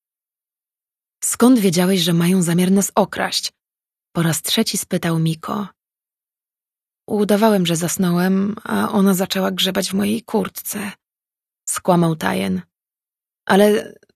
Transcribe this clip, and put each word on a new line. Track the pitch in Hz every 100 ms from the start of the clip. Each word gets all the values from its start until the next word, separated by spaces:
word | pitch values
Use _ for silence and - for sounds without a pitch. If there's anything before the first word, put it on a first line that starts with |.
| _ _ _ _ _ _ _ _ _ _ _ -
„Skąd | - - 233 262
wiedziałeś, | 196 165 180 196
że | 170
mają | 170 170 190
zamiar | 170 170 180
nas | 196 190 -
okraść?”, | 190 - 190 - - _ _ _ _ _ _ -
po |
raz | 165 156
trzeci | - - 220 196
spytał | - 180 170 165
Miko. | 160 160 - 208 196 _ _ _ _ _ _ _ _ _ _ _ _ _ -
„Udawałem, | 208 202 202 220 208 170
że | 165
zasnąłem, | 170 - 180 175 185 190 202 214
a | - 202 220
ona | 208 196
zaczęła | 185 190 196 190
grzebać | 185 185 190 185
w |
mojej | 196 202 220
kurtce”, | - 214 180 - - 202 202 - _ _ _ _ _ _ -
skłamał | - - 175 165 160
Tajen. | 190 190 196 185 - _ _ _ _ _ _ _ -
„Ale | 196 208 208 - - _